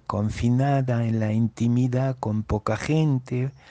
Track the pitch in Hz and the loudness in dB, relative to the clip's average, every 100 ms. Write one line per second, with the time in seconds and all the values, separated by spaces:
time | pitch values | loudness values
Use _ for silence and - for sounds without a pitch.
0 | - 101 107 - 120 123 139 139 127 117 | -2 -2 -2 0 0 2 2 0 0 0
1 | 117 113 107 110 113 - 117 120 127 127 | 0 0 0 0 0 0 0 2 2 0
2 | 135 131 107 107 107 107 - 107 - 156 | -2 -2 -4 -4 -2 -2 0 -4 0 2
3 | 156 131 127 127 135 - - | 2 0 -2 -4 -4 -6 -18